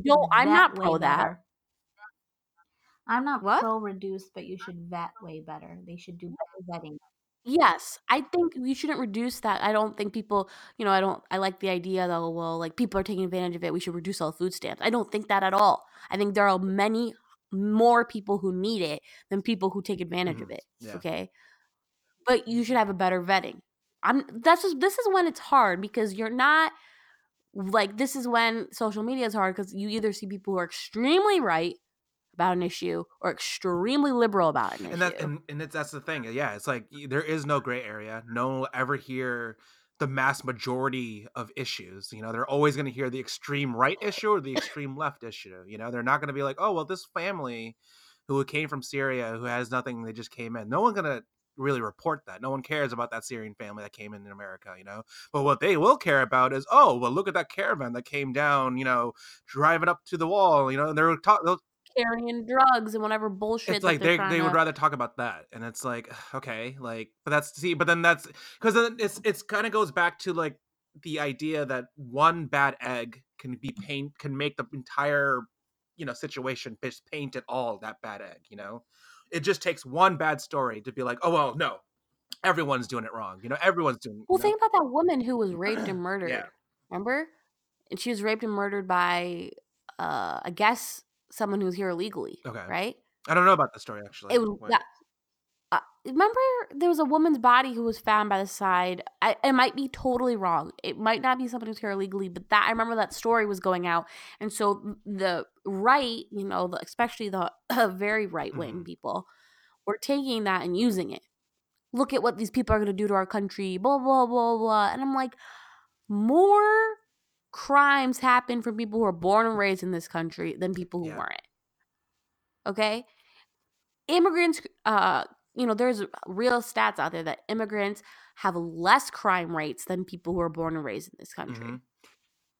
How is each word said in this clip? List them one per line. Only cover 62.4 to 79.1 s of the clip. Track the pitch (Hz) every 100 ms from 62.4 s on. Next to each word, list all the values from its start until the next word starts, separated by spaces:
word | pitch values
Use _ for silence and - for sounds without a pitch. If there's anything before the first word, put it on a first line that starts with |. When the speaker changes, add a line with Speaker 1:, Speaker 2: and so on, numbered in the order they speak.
| 226
Speaker 2:
drugs | 262 262 240 214
and | 220
whatever | 214 220 214
bullshit | 190 214 226 -
Speaker 3:
It's | 196 185
Speaker 2:
that |
Speaker 3:
like | 160
Speaker 2:
they're | 170
Speaker 3:
they, | 170
Speaker 2:
trying | 156 165
Speaker 3:
they |
would | 160
Speaker 2:
to |
Speaker 3:
rather | 165 160
talk | 139 156
about | 139 120 -
that, | 120 82 -
and | 113
it's | 117 -
like, | 131 120 113 117
<sighs> | -
okay, | 135 127 113 123 135
like, | 120 113 107 _
but | 147
that's, | 147 147 143
see, | 175
but | 156 170
then | 170
that's, | 170 151 - - - -
'cause | 220
then | 233 233 226
it's, | 202 -
it's | 220 -
kinda | - 208 220
goes | 214 180
back | 180 175 -
to, | 185
like, | 170 156 - _ _ _ 151
the | 165 151
idea | 147 127 156 151 135
that | 131 120 -
one | 123 131 160 170 147
bad | 143 139 131
egg | 123 123 117 - _ _
can | 131 123
be | 135
paint, | - - 139 143 -
can | 143 135
make | 147 143
the | 127
entire, | 139 - - 143 143 139 123 113 _ _ _ _ -
you | 143
know, |
situation | 120 151 135 131 123 123 107
just | 127 - _
paint | 151 139 127
it | -
all | 127 117 98
that | 110 -
bad | 113 101
egg, | 98 - _
you | 104
know? | 101 120 _ _ -